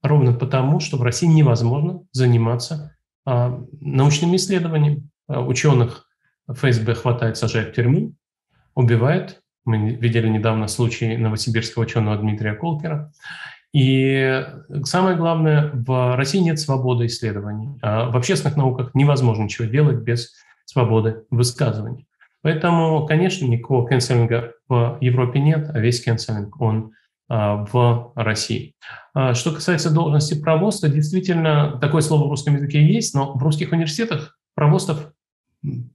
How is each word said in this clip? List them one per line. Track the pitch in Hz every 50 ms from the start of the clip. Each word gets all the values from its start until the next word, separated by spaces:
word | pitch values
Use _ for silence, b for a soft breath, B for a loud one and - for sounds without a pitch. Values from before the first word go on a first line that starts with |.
ровно | - 139 151 147 127 123 120
потому, | - 127 - - 131 127 135 151 151
что | - - - 117
в |
России | 120 123 - - 175
невозможно | 170 156 156 151 127 117 107 117 117 123 147 151 180 185 - - _
заниматься, | - 131 127 123 120 117 113 113 123 123 - - 165 151 147 151 _ _ _ _ _ _ _
а, | 139 127 120 123 123 127 123 - - 147 -
научными | - - - 131 139 147 147 - 175 170 180
исследованиями. | 185 185 - 190 180 170 165 160 151 147 147 147 - - - _ _ _
А, | - 139 127
учёных | 120 123 123 - - 151 147 123 120 120 - - _ _ _ _ _ _ _ _ _ -
Ф | 123 - -
С | 131 120 113
Б | 110 117 113
хватает, | - - 127 117 - 120 113 110 -
сажает | - 110 - 113 113 -
в |
тюрьму, | - - 120 120 143 185 226 - - _ _ _ _ _ _ _ _ _ _ _ _
убивает. | 143 123 113 117 113 120 135 165 190 185 - - _ _ _ _ _ _
Мы | 120 110 107 104 110 123
видели | 117 120 117 113 117 113 110
недавно | 110 110 107 113 110 110 107 104
случай | - - 120 113 - - 120 110 113
новосибирского | 120 113 113 107 110 - 123 113 113 113 - - 117 113
учёного | 110 - 113 107 107 104 104
Дмитрия | 107 107 104 104 110 107
Колкера. | 107 107 - 170 156 151 165 165 151 147 151 - B B B B B B B B B B B B
И | - 143 131 131 135 131 131 135 135 135 135 131 131 131 - - - - - - 143 147 -
самое | - - 180 185 190 180
главное, | 165 165 165 165 160 156 156 151 147 147 151
в | 147 127 117 127 131 127 123 123 127
России | 127 139 - - 196
нет | 180 165 160 151
свободы | - - 139 127 123 127 123 120 120
исследований. | 117 117 - 117 110 101 101 98 104 107 107 110 135 139 -
А | - 107 104 110 120 127
в | 120
общественных | 127 123 - 190 151 - 135 - 147
науках | 135 131 120 127 123 - -
невозможно | 135 139 147 143 127 127 120 107 107 107
ничего | 101 - - 117
делать | 107 110 147 151 151 127 113
без | 110 117 120 117 - - b b b b b b b
свободы | - - 135 120 110 113 110 104 113 110 - - _
высказывания. | - 117 120 120 - - 143 120 107 107 107 113 127 - - _ b b b b b b
Поэтому, | - 151 175 151 170 175 170 165 165 160 160 147 -
конечно, | - 160 156 180 - - - 147
никакого | 123 117 117 - - 135 123 117
кэнселинга | - 135 127 120 - 127 120 117 113 117 117 120 - - _ _
в | _ 127 120 117 120 - -
Европе | 127 123 123 - 123 123 - 143
нет, | 139 151 160 156 - -
а | - 113
весь | 107 120 120 -
кэнселинг, | - 117 113 107 - - 110 107 101 101 - -
он, | 120 110 110 110 107 110 B B B B _ _ _ _
а, | 120 110 104 104 104 104 104 104
в | - 127 120 120 117 117 117 - _
России. | 120 107 110 107 104 - - 107 - - - _ _ B B B B B B
А, | _ 139 131 127 123
что | 120 - -
касается | 151 - - - 180 151 - 170
должности | 151 160 170 151 147 147 - - 160 151
правоз, | - 165 160 160 185 220 208 -
то | - 151
действительно | 135 151 151 - 190 185 185 185 175 165 160 156 151 147 151 147 - -
такое | 147 143 - 156
слово | 147 - 160 151 139
в | 143
русском | 147 - - 151 143
языке | 139 143 147 143 147
есть, | 151 165 208 233 220 - -
но | 139 135 - -
в | 123
русских | 135 156 147 - 180 -
университетах | 170 165 165 156 - - 226 226 180 151 151 - _ _ _ _ _
правостов, | - 151 147 170 190 190 - 156 - - - _ _ _ _ _ _ _ _ _ _
м, | - 143 127 120 120 -